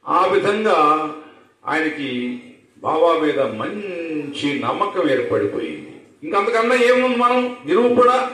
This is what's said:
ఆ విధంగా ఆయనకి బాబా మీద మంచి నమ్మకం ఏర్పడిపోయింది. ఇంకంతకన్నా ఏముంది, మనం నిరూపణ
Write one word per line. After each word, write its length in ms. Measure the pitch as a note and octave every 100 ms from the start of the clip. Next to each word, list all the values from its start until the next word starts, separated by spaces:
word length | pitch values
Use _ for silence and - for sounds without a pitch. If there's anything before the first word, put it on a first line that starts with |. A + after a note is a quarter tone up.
| -
ఆ 180 | D#3+ F#3
విధంగా 880 | G3 G3 G#3 G#3+ E3+ D#3 D#3 D#3 D3 - - _ _ -
ఆయనకి 720 | D3+ D#3 D3 C3+ B2 B2 B2 - - _ -
బాబా 400 | - D#3 E3+ E3
మీద 220 | D3+ C#3
మంచి 1200 | B2 A2 A#2 G#3 G3+ E3+ E3 D3+ C#3+ C#3+ C#3+ C#3
నమ్మకం 500 | A2+ C3 - - D#3
ఏర్పడిపోయింది. 920 | C3 - A2 G2+ - - - - - - _
ఇంకంతకన్నా 500 | - G3+ G#3 A#3 A#3
ఏముంది, 420 | B3+ A#3+ B3+ B3+ A#3+
మనం 400 | B3 B3+ B3 - C#3+
నిరూపణ 640 | F#3 A#3+ B3 B3 C4 C4